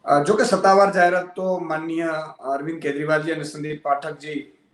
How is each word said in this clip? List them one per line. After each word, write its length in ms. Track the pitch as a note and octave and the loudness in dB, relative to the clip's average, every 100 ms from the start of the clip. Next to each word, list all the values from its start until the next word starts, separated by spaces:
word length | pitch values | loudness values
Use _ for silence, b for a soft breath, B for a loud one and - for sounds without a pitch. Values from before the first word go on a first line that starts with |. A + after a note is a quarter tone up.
અ, 180 | - D3 | 2 2
જો 120 | D3+ | 4
કે 100 | G#3 | 2
સત્તાવાર 480 | B3+ F#3+ F#3+ G3 G3 | 2 4 6 6 6
જાહેરાત 420 | F#3 F3 F3+ F3+ | 6 4 4 -4
તો 240 | - F#3 F3+ | -6 -2 -2
માનનીય 480 | E3 D#3 D#3+ E3 E3 D#3 D#3 - | -2 -6 -4 -4 -4 -4 -8 -10
અરવિંદ 440 | C3+ C#3 D3 E3 | -6 -4 -4 -6
કેજરીવાલજી 500 | D3+ C#3 D#3 D#3 D#3 | -6 -4 0 0 0
અને 100 | D#3 | -6
સંદીપ 400 | D3 D3+ D3+ D3 | -6 -8 -8 -6
પાઠકજી 680 | D3 C#3+ D#3 D#3 D3+ C#3+ - _ _ | -2 -2 -2 -10 -8 -10 -10 _ _